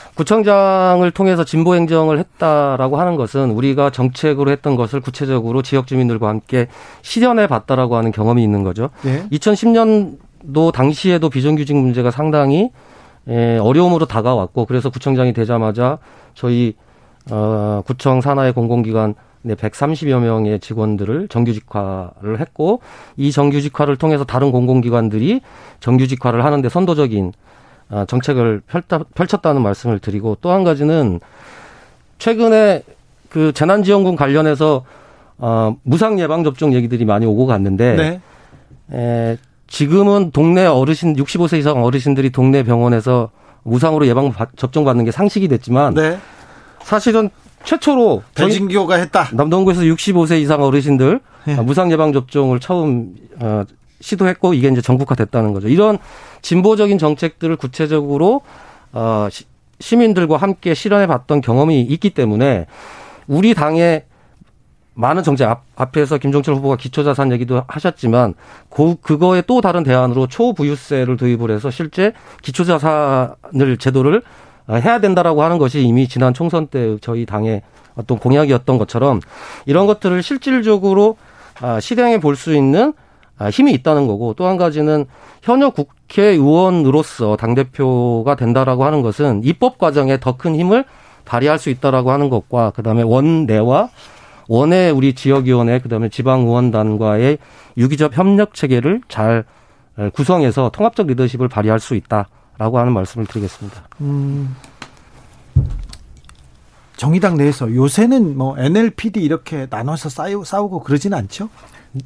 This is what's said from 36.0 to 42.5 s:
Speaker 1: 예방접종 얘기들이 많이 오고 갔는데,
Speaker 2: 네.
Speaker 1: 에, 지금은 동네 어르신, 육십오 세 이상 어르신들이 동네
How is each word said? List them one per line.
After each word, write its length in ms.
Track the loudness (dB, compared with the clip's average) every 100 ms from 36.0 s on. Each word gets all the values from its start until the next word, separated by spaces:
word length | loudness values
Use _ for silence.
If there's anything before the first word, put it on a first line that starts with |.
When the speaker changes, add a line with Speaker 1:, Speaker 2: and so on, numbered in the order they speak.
| 2 0
Speaker 1:
예방접종 520 | -2 0 -2 0 0
얘기들이 320 | 0 0 -2
많이 220 | 0 0 2
오고 200 | 2 2
갔는데, 500 | 0 0 0 2 2
Speaker 2:
네. 240 | 0 -4 -12 -20 -20 -20 _ -20 -12 -6
Speaker 1:
에, 400 | -4 -2 -2 -6 _ _ _
지금은 640 | -4 0 2 4 2 0
동네 360 | 2 2 4 4
어르신, 520 | 2 2 0 -2 -2
육십오 300 | -2 -2 -2
세 100 | 0
이상 240 | 0 0
어르신들이 480 | 0 0 0 0 0
동네 320 | 2 2